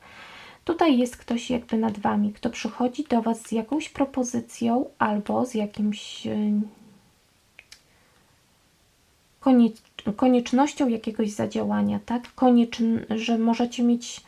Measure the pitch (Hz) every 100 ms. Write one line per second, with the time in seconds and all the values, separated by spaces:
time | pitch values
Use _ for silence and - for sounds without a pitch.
0 | - - - - - - - 330 339 247
1 | 247 - - 233 - 247 240 226 220 208
2 | 214 214 208 208 240 240 226 - 247 247
3 | 294 233 226 226 - 220 226 294 311 -
4 | 277 262 247 240 233 - 233 240 311 -
5 | 214 208 202 220 254 220 208 - 208 208
6 | - - 220 214 208 208 214 - - -
7 | _ _ _ _ _ _ - - _ _
8 | _ _ _ _ _ _ _ _ _ _
9 | _ _ _ _ 269 254 233 220 _ -
10 | - 202 254 247 240 247 294 - 269 226
11 | 226 214 214 208 214 220 208 208 202 208
12 | - 233 240 - 254 240 233 - 226 226
13 | - 220 226 233 226 233 240 - 240 240
14 | - -